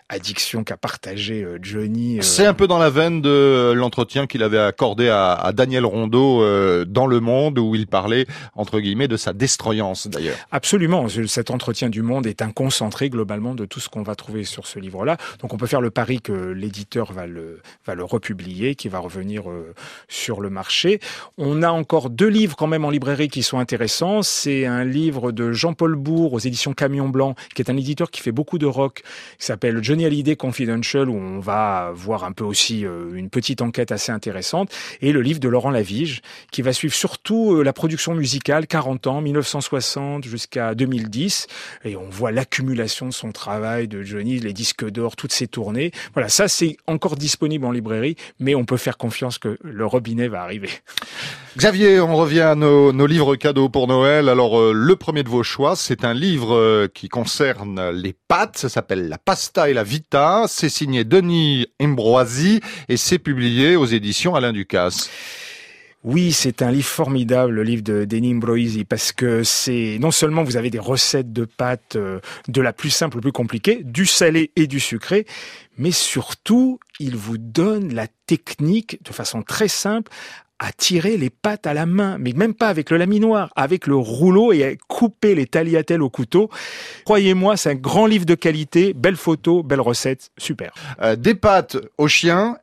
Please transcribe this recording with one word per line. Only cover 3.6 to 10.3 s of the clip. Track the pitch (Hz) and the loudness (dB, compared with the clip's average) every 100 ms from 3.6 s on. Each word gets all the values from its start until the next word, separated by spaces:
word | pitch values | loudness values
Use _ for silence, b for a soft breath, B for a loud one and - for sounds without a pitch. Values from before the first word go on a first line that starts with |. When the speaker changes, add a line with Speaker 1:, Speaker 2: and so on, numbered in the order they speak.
| 120 | 4
Speaker 2:
l'entretien | 120 123 127 117 139 139 | 4 2 0 -2 -2 -2
qu'il | 120 | 0
avait | 107 107 | 2 4
accordé | 104 - 123 101 120 | 2 2 0 2 2
à, | 104 92 87 92 | 4 4 2 0
à | 104 | 2
Daniel | 127 127 117 | 2 2 0
Rondeau, | 107 110 120 135 120 | -2 2 4 6 6
euh, | 107 101 95 87 87 | 4 4 4 2 0
dans | 104 131 | 0 2
Le | 120 | 2
Monde, | 117 127 151 131 | 2 2 0 0
où | 110 110 | 0 0
il | 104 | -2
parlait, | 95 104 120 131 B 131 - | -2 0 0 -2 B -14 -10
entre | 101 110 | -4 -2
guillemets, | 101 107 139 | -2 -2 -2
de | 110 | -2
sa | - | -6
destroyance, | 101 135 - - 110 98 95 107 | -2 -2 -2 -2 -2 -2 -6 -10
d'ailleurs. | 76 80 | -6 -6